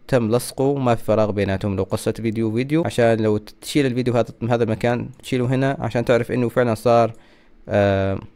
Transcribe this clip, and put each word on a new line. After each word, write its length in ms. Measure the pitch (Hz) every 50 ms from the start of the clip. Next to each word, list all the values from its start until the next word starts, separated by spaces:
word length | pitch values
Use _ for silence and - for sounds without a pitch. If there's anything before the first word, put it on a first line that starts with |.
| -
تم 280 | - 135 123 113 104 117
لصقه، 400 | 123 - - - - 131 139 143
ما 200 | 139 131 120 117
في 80 | - -
فراغ 280 | - 107 110 107 104
بيناتهم. 440 | 98 104 98 98 95 95 - 101 95
لو 80 | 98 95
قصت 380 | - 113 - - 117 107 -
فيديو 260 | 110 117 104 113 113
وفيديو، 360 | 110 107 120 131 139 151 165 170
عشان 340 | 104 - - 117 113 113 110
لو 180 | 110 110 107
تشيل 480 | 104 107 - - - - - - 151 135
الفيديو 280 | 131 117 127 123 123 117
هذا 160 | 120 113 - - -
من 80 | 117 113
هذا 140 | 120 117 117
المكان، 460 | 110 107 - - 120 123 117 117 127 - - -
تشيله 220 | - 131 123 120
هنا 320 | 123 131 131 135 135 139 -
عشان 260 | 117 113 - 120 117
تعرف 260 | - 120 117 117 -
إنه 180 | 117 123 120 113
فعلًا 260 | - 127 123 117 110
صار، 380 | - - 120 117 117 117 113 113 - - - - _ _ - - - - -
آه، 500 | 107 104 101 101 98 98 95 98 98 - - - -